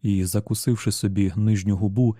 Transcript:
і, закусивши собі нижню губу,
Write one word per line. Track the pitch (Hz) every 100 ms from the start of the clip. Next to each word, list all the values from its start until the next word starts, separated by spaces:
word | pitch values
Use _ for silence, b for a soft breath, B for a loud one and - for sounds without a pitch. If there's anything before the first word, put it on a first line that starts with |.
і, | 110 98
закусивши | 92 107 104 110 - 117 -
собі | - 107 98 98 92
нижню | 107 107 95 95
губу, | 104 101 123 110